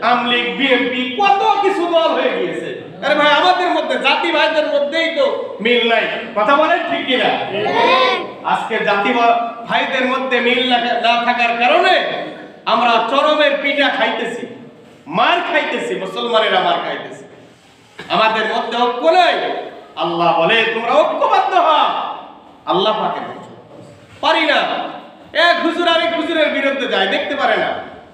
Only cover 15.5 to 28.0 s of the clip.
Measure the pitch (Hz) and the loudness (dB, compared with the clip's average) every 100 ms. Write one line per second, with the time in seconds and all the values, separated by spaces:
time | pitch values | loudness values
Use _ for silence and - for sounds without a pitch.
15.5 | 302 294 247 - 175 190 240 233 220 208 | -2 -2 -4 -4 -6 -6 -6 0 0 2
16.5 | 190 175 165 - - - - - - - | 2 2 -2 -2 -8 -10 -14 -18 -20 -20
17.5 | - _ - _ - - 170 220 220 214 | -20 _ -20 _ -20 -4 0 2 2 -2
18.5 | 226 - 240 240 254 320 359 339 254 - | -2 -4 0 0 2 4 4 4 2 -2
19.5 | - - - - - 170 170 170 165 170 | -6 -10 -16 -16 -6 -4 0 2 2 2
20.5 | 226 226 226 240 285 311 - 508 392 381 | 2 0 -2 0 2 2 2 2 2 2
21.5 | 370 330 302 277 - - - - - - | 2 4 4 2 -2 -6 -10 -16 -20 -20
22.5 | - - 175 196 - - - - - - | -18 -2 0 0 0 -2 -4 -8 -12 -16
23.5 | - - - - - - - 285 330 311 | -20 -20 -20 -20 -20 -20 -4 2 2 2
24.5 | 254 - - - - - - - 285 339 | 0 0 -4 -6 -12 -16 -20 -6 2 4
25.5 | 339 330 339 339 330 339 330 302 320 294 | 4 0 0 2 2 2 -2 -2 0 0
26.5 | 277 277 262 240 196 196 294 285 269 247 | 0 -2 -2 -2 -2 0 -2 -4 -2 0
27.5 | 202 156 - - - | 0 -2 -6 -10 -18